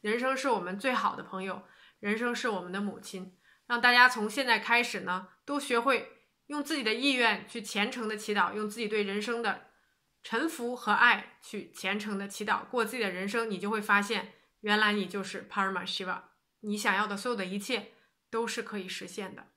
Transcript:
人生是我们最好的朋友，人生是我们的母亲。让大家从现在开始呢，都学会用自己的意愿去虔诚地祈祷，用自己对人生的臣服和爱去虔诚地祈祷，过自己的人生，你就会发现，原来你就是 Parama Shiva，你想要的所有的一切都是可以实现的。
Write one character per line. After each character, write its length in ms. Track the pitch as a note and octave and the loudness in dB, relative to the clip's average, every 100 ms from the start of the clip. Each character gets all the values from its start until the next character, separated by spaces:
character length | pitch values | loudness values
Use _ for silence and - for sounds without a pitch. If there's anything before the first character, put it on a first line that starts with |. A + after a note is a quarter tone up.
人 180 | G#3 A3+ | -2 -2
生 180 | B3+ - | 0 0
是 120 | C#4 | 2
我 100 | A3 | 0
们 180 | F3+ G3 | 0 -4
最 160 | C4 | 0
好 220 | A#3+ - | 0 0
的 80 | - | -4
朋 220 | F3 F#3+ | -10 -8
友， 180 | F#3+ F#3+ - - - _ | -6 -8 -12 -20 -20 _
人 180 | G#3 A3 | -4 -2
生 160 | A#3+ | 0
是 140 | A#3 B3+ | -2 -2
我 120 | G3+ | -4
们 120 | F3 | -4
的 80 | F#3+ | -4
母 180 | G#3 - | -4 -6
亲。 380 | - F#3+ F#3 _ _ _ _ | -12 -12 -12 _ _ _ _
让 140 | A#3+ | 4
大 120 | B3 | 6
家 160 | B3 B3 | 10 8
从 200 | B3 G#3+ | 8 -2
现 160 | - | 0
在 140 | C4+ A3 | 2 2
开 240 | G#3 A#3+ | 4 4
始 200 | A#3+ G3+ | 4 -2
呢， 260 | F#3 F#3 G3 _ | -2 -4 -4 _
都 160 | - C#4+ | -6 -4
学 180 | C#4 A#3 | 2 2
会 460 | A#3 B3 - - _ _ _ | 4 2 0 -16 _ _ _
用 120 | D4 | -8
自 140 | C#4+ | -4
己 80 | D4+ | -2
的 100 | A3 | 0
意 200 | A3+ C#4 | 2 2
愿 340 | B3+ A#3 G3 - | 4 4 2 -4
去 160 | A#3 | -12
虔 260 | G#3 G#3 G#3 | -6 -2 -2
诚 200 | B3+ A3 | -2 -4
地 80 | G#3+ | -6
祈 180 | G#3 | -2
祷， 180 | G#3 F3+ | 2 2
用 160 | G3 G#3+ | 0 -6
自 120 | A3 | -4
己 80 | G#3+ | -2
对 160 | G#3+ | 0
人 180 | G3+ G3+ | 0 -2
生 180 | G#3 A#3 | -2 -2
的 280 | A3+ F#3 - _ _ _ _ _ | -2 -4 -8 _ _ _ _ _
臣 240 | - A3+ D#4+ | -4 -2 -2
服 260 | D#4+ A#3+ | -2 -6
和 160 | B3 - | -4 0
爱 460 | G#3 A#3+ G3+ - - | 6 6 4 0 -18
去 300 | - G#3+ - | -12 -10 -10
虔 260 | - F#3+ G#3 | -6 -4 -2
诚 220 | G#3 G3+ | -2 -4
地 80 | G3+ | -4
祈 180 | - | -6
祷， 200 | G#3 G3+ | -2 -2
过 200 | - B3 | 0 -2
自 120 | A3 B3+ | 0 0
己 60 | |
的 80 | G#3 | -2
人 160 | F3+ G3 | -2 -2
生， 200 | A#3 A3+ | -2 -2
你 120 | F#3+ | -2
就 100 | G3+ | -2
会 100 | A3 | -4
发 220 | G#3 G3+ | 4 4
现， 300 | G3+ A3 - - _ _ | 4 -2 -4 -14 _ _
原 180 | G#3+ G#3 | 0 4
来 120 | G#3+ | 4
你 140 | G#3 F#3 | 4 -2
就 160 | G3 | -4
是 260 | F#3+ - - | -6 -8 -8
Parama 380 | - F#3+ F#3+ F3+ | -2 0 0 -4
Shiva， 360 | - F#3 - - _ _ _ | -6 -6 -6 -10 _ _ _
你 140 | G#3+ G#3 | -6 -2
想 200 | G#3+ G3 | 2 2
要 100 | G#3 | 0
的 100 | G3+ | -2
所 140 | B3 | -4
有 60 | A#3 | -4
的 80 | |
一 160 | F#3 G3+ | -4 -6
切 320 | G3+ A#3+ G#3 _ _ _ _ | -4 -4 -6 _ _ _ _
都 160 | A#3 | -4
是 160 | A#3 A#3 | -4 -4
可 200 | A3+ G#3 | -6 -8
以 80 | F#3 | -8
实 180 | - F#3+ | -10 -10
现 300 | - F#3+ G#3 | -10 -10 -12
的。 100 | - | -20